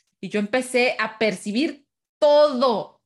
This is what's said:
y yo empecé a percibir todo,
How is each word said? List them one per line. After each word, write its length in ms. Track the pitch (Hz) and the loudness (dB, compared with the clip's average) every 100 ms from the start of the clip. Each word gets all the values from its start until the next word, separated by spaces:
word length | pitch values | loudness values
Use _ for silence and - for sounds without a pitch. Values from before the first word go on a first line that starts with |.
| _ - | _ -18
y 80 | 190 | -8
yo 120 | 208 | -6
empecé 560 | 208 254 254 247 247 - | -4 -4 -2 0 0 -2
a 200 | 220 - | -6 -2
percibir 680 | 220 190 208 214 320 - _ _ _ - | -2 -4 -6 -4 -4 -6 _ _ _ 0
todo, 840 | 294 294 302 247 254 202 - _ | 4 6 4 2 0 0 -6 _